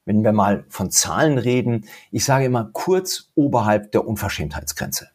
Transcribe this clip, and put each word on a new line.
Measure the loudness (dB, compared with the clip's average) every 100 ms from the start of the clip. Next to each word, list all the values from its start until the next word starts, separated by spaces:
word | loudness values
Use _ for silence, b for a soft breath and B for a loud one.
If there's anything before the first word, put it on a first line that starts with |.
wenn | -2 2
wir | 4
mal | 4 2 0 -4
von | -6 -2
Zahlen | -2 0 2 2 2
reden, | 2 0 0 -4 B B B
ich | -4
sage | 0 2 2
immer | 0 -2
kurz | -6 0 0 0 -10 -4
oberhalb | 0 2 2 2 0 2
der | -2 0
Unverschämtheitsgrenze. | -4 -4 -6 -6 -6 -8 -8 -8 -8 -12